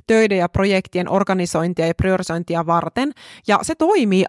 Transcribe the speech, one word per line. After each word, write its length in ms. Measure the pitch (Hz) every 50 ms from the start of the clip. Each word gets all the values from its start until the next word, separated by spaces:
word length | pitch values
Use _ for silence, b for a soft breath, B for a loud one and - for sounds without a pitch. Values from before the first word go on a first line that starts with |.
| B
töiden 300 | - 226 220 220 214 202
ja 120 | 185 175 170
projektien 600 | - - 190 202 196 190 - - - 180 180 -
organisointia 800 | 156 196 196 - 190 185 175 170 - 156 165 175 175 - 165
ja 80 | 165 170
priorisointia 720 | - - 190 185 185 180 - 165 170 170 - 170 170 165
varten, 460 | 165 170 170 156 165 - 240 262 294 - B B B B B B
ja 120 | - 208 -
se 140 | - - 320
toimii 500 | - 320 381 440 381 247 208 190 185 185